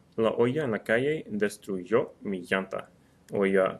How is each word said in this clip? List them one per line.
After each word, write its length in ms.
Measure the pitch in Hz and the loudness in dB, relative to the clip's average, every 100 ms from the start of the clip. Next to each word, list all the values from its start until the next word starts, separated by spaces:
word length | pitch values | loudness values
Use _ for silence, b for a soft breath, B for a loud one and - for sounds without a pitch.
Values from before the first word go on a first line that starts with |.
| _ - | _ -2
La 140 | 110 | 0
olla 320 | 120 123 147 | 2 2 2
en 80 | 139 | -2
la 120 | 101 | -4
calle 400 | - 113 139 156 - | 0 0 2 -2 -4
destruyó 880 | 104 104 - - 95 87 117 - - | -2 -2 -2 -8 -8 2 2 2 -8
mi 200 | 104 92 | -8 -6
llanta. 480 | 87 95 95 - - _ b b - | -2 -2 -2 -8 -10 _ b b -6
Olla 480 | 104 98 95 92 | 0 2 4 2